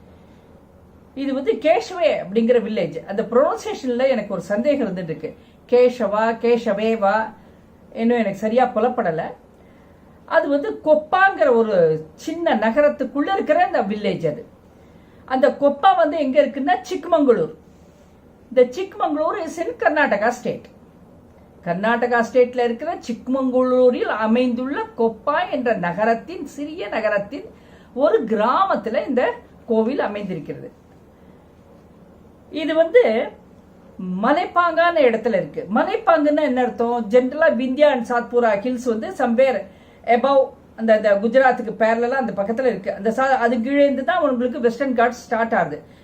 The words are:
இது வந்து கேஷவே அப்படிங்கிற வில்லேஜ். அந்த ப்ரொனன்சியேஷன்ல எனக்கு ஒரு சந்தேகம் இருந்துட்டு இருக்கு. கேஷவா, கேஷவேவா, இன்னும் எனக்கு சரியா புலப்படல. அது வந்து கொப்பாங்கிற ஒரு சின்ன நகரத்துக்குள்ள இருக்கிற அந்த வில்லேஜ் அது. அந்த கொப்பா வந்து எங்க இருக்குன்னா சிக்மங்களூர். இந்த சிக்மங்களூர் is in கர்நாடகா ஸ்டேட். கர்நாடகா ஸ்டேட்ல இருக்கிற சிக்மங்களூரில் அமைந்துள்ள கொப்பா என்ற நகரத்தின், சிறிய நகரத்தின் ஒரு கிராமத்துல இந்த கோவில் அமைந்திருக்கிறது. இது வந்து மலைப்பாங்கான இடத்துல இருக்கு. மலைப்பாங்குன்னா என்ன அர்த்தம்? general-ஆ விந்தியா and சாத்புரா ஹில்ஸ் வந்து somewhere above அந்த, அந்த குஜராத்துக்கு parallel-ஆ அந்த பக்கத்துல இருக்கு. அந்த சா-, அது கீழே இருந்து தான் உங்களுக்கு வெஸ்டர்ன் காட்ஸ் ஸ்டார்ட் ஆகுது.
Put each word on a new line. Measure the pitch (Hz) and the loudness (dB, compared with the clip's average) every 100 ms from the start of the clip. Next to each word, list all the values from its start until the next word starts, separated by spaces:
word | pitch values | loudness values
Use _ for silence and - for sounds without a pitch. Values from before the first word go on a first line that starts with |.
| - - - - - - - - - - - 262 | -20 -20 -20 -20 -20 -20 -20 -20 -20 -20 -18 -8
இது | 277 | -4
வந்து | 262 277 | -4 -2
கேஷவே | 311 302 370 - 370 311 202 | 0 2 2 0 -2 0 0
அப்படிங்கிற | 160 214 226 240 | -2 0 2 2
வில்லேஜ். | 208 214 160 160 - | 2 -4 -4 -6 -8
அந்த | 202 | -6
ப்ரொனன்சியேஷன்ல | 214 233 320 440 440 - 254 240 269 | 0 2 2 0 -6 -6 -4 0 0
எனக்கு | 233 202 | 0 -2
ஒரு | 185 | -8
சந்தேகம் | - 208 294 285 220 | -4 -2 0 0 -2
இருந்துட்டு | 180 | -6
இருக்கு. | 165 156 156 - - _ - | -8 -8 -10 -14 -20 _ 0
கேஷவா, | 247 247 240 202 208 226 - | 4 4 2 -2 0 0 0
கேஷவேவா, | 233 240 226 202 220 226 196 214 220 - - - - - - | 0 0 0 -2 -2 0 2 0 -2 -10 -20 -20 -20 -20 -18
இன்னும் | 220 233 240 | -2 0 2
எனக்கு | 196 190 | 0 -2
சரியா | 220 240 247 | 0 2 2
புலப்படல. | 214 240 240 185 160 - - _ _ - - - - - - - | 2 0 0 -2 -4 -6 -12 _ _ -20 -20 -20 -20 -20 -20 0
அது | 320 294 | 0 2
வந்து | 277 427 - 311 | -2 -2 -4 2
கொப்பாங்கிற | 302 - 269 392 381 294 233 | 2 2 2 4 4 2 4
ஒரு | 220 190 160 156 - | 2 4 4 2 -6
சின்ன | - 320 330 339 220 | -14 -10 -4 0 0
நகரத்துக்குள்ள | 220 294 294 294 240 277 330 | 0 2 2 0 -4 -4 -2
இருக்கிற | 392 - 311 359 | -2 0 2 2
அந்த | 311 | 0
வில்லேஜ் | 202 214 202 156 156 | -2 -4 -4 -2 -4
அது. | - - - - - - - - - - | -4 -12 -20 -20 -20 -20 -20 -20 -20 -4
அந்த | 262 269 | 2 2
கொப்பா | - 285 277 392 370 | 4 0 4 4 4
வந்து | 302 330 | 2 2
எங்க | 269 294 | 2 2
இருக்குன்னா | 277 269 285 370 | 2 0 0 0
சிக்மங்களூர். | - 370 330 330 262 208 156 - - - - - - - - _ - | -2 -8 0 2 4 2 0 -8 -20 -20 -20 -20 -20 -20 -20 _ -4
இந்த | 254 247 359 | 2 2 0
சிக்மங்களூர் | 381 415 349 302 330 403 | -8 -4 -4 -2 -2 -4
is | 320 349 | -8 -6
in | 330 - | -8 -2
கர்நாடகா | 453 302 269 202 226 | -2 0 0 0 -2
ஸ்டேட். | 233 190 - - - - - - - - - - - 170 | -4 -8 -10 -14 -20 -20 -20 -20 -20 -20 -20 -20 -14 -6
கர்நாடகா | 175 214 233 240 240 233 | -2 -2 0 0 0 2
ஸ்டேட்ல | 254 247 247 | 2 2 2
இருக்கிற | 240 226 302 359 - | -2 -2 -6 -8 -8
சிக்மங்களூரில் | 226 - 269 262 254 254 254 247 262 | -10 -4 -2 0 0 2 4 4 4
அமைந்துள்ள | 453 214 220 233 254 233 262 392 440 - | -4 -2 0 2 2 -2 -4 -6 -6 -2
கொப்பா | 226 - - 311 359 | -2 -2 -4 -2 -2
என்ற | 285 240 | -2 -2
நகரத்தின், | 196 175 175 220 233 - - - | -2 -4 -2 0 -2 -4 -14 -14
சிறிய | - 302 330 403 | -12 -12 -10 -6
நகரத்தின் | 226 214 202 196 285 440 - - - - | -4 -2 -2 -6 -12 -14 -20 -20 -20 -12
ஒரு | 240 302 440 | 0 2 2
கிராமத்துல | 220 208 220 311 381 294 220 262 330 | 0 0 0 2 0 0 -2 -4 -2
இந்த | 240 349 480 - - - | -2 -2 -4 -14 -16 -2
கோவில் | 220 220 285 | 0 0 -2
அமைந்திருக்கிறது. | - 202 185 165 147 139 139 - _ - - - - - - - - - - - - - - - - | -4 -6 -8 -10 -10 -12 -14 -20 _ -20 -20 -20 -20 -20 -20 -20 -20 -20 -20 -20 -20 -20 -20 -20 -12
இது | 294 311 320 | -8 -2 0
வந்து | 330 254 226 220 - - - - - - - - 185 185 | 4 6 4 2 -4 -8 -20 -20 -20 -20 -20 -12 -8 -2
மலைப்பாங்கான | 226 311 381 349 339 330 339 | 0 0 0 0 0 2 2
இடத்துல | 339 254 220 226 | 4 4 2 -2
இருக்கு. | 190 160 165 170 233 | -2 -4 -10 -4 -2
மலைப்பாங்குன்னா | 330 440 370 320 294 294 | 0 -2 2 2 2 2
என்ன | 294 254 | 0 0
அர்த்தம்? | 240 - 233 240 208 | -2 -2 -4 -2 2
general-ஆ | 247 254 294 320 | 2 2 2 2
விந்தியா | 233 262 262 294 | 2 -2 2 2
and | 254 226 | 2 -2
சாத்புரா | 240 240 240 233 202 | -4 0 0 2 0
ஹில்ஸ் | 254 247 254 220 | -2 -4 -4 -4
வந்து | 320 | -6
somewhere | 370 240 226 269 214 - - - - - | -2 0 2 2 2 -6 -18 -20 -10 0
above | 233 269 277 269 - - - | 2 4 2 2 -4 -20 -6
அந்த, | 226 | 2
அந்த | 214 208 196 | 4 4 2
குஜராத்துக்கு | 226 262 262 240 226 - | 4 4 4 2 -4 0
parallel-ஆ | 220 226 240 269 | 0 2 0 -2
அந்த | 220 196 | -4 -4
பக்கத்துல | 202 226 254 | -4 0 -2
இருக்கு. | 190 190 | -2 -6
அந்த | 190 220 | -4 -4
சா-, | 220 269 254 | 0 0 2
அது | 233 247 | 0 0
கீழே | 240 285 | 0 2
இருந்து | 285 254 | 2 2
தான் | 294 359 294 | -2 0 0
உங்களுக்கு | 247 247 285 | 0 -2 0
வெஸ்டர்ன் | 233 233 277 233 | -2 -2 -2 0
காட்ஸ் | 226 233 | 0 -2
ஸ்டார்ட் | - 226 226 | -6 -4 0
ஆகுது. | 214 160 147 - - | -2 -2 -6 -14 -20